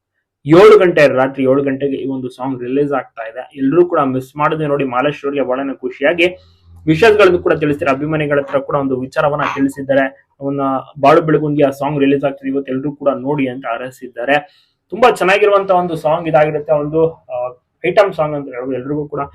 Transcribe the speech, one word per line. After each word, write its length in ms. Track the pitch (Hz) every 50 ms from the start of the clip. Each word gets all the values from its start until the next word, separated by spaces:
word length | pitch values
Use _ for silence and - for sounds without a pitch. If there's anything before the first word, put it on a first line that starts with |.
| _ _ _ _ _ _ _ _ _
ಏಳು 320 | 143 151 175 202 220 214 208
ಗಂಟೆ, 380 | 185 175 160 160 147 135 123
ರಾತ್ರಿ 280 | 127 131 135 135 139 135
ಏಳು 180 | 127 131 143 139
ಗಂಟೆಗೆ 340 | 139 135 135 139 139 135
ಈ 100 | 120 -
ಒಂದು 220 | 135 135 131 123 123
ಸಾಂಗ್ 340 | - - 127 135 135 120 123
ರಿಲೀಸ್ 300 | 120 131 139 147 143 139
ಆಗ್ತಾ 300 | 131 127 - _ - 113
ಇದೆ. 280 | 113 113 123 131 - -
ಎಲ್ರೂ 300 | 143 135 135 151 170 175
ಕೂಡ 140 | 175 175 160
ಮಿಸ್ 360 | 143 135 127 131 131 - _
ಮಾಡದೆ 300 | 147 147 156 156 160 156
ನೋಡಿ. 180 | 147 143 143 143
ಮಾಲಾಶ್ರೀ 440 | 131 123 123 131 147 147 - - 139
ಅವರಿಗೆ 140 | 143 143 131
ಬಹಳನೇ 320 | 123 127 131 139 139 131
ಖುಷಿಯಾಗಿ 520 | 120 - 123 - - 139 143 - 170 - 156 - - - _ _ _ _ _ - - -
ವಿಷಯಗಳನ್ನು 520 | 151 160 156 226 233 208 214 202 185 175 175
ಕೂಡ 140 | - 175 165
ತಿಳಿಸಿದ್ದಾರೆ. 440 | 156 156 147 143 143 - 143 135
ಅಭಿಮಾನಿಗಳ 440 | 135 147 151 160 151 151 147 147 143
ಹತ್ರ 180 | 139 - - 139
ಕೂಡ 180 | 135 - 156
ಒಂದು 240 | 143 139 135 135 123
ವಿಚಾರವನ್ನ 420 | 131 127 - 160 156 147 147 147 143 131 -
ತಿಳಿಸಿದ್ದಾರೆ. 720 | 139 135 139 - 143 139 131 135 135 135 135 139 - _ _ _ _
ಅವನ್ನ 200 | 139 139 139 139 139 135 135 131 127 - - 147
ಬಾಳು 220 | 139 139 151 170 170
ಬೆಳಗುಂದಿ 400 | 156 151 143 151 151 147 147 147
ಆ 80 | 135
ಸಾಂಗ್ 300 | 135 - 135 143 151 143
ರಿಲೀಸ್ 240 | 139 135 143 139 143
ಆಗ್ತಿದೆ, 260 | 143 135 - 139 135
ಇವತ್ತು 220 | 135 139 135 135 131
ಎಲ್ರೂ 200 | 131 135 147 143
ಕೂಡ 160 | - 143 139
ನೋಡಿ 400 | 131 123 123 139 151 151 135 127
ಅಂತ 180 | 123 127 131
ಹಾರೈಸಿದ್ದಾರೆ. 680 | 123 117 117 123 - 127 - 131 120 - 117 117 123 139 147 - - _ _ _ _ _ _ _ _
ತುಂಬಾ 200 | - 208 240 240
ಚೆನ್ನಾಗಿರುವಂತ 600 | 214 175 185 180 196 208 208 202 202 196 190 190
ಒಂದು 260 | 190 180 180 175 165
ಸಾಂಗ್ 320 | 147 - 151 156 170 170 160
ಇದಾಗಿರುತ್ತೆ, 440 | 156 156 156 156 156 151 147 - 156
ಒಂದು, 380 | 147 147 151 151 160 165 160
ಆ, 420 | 165 - _ - 131 123 123 127 - - _ _ _ _ -
ಐಟಮ್ 260 | 165 170 220 202 196 185
ಸಾಂಗ್ 240 | 165 156 151 151
ಅಂತ 120 | 143 139 135
ಹೇಳ್ಬೋದು. 280 | 127 120 127 135 131
ಎಲ್ರಿಗೂ 320 | 123 123 139 147 151 147 147
ಕೂಡ 120 | - 143 139 - -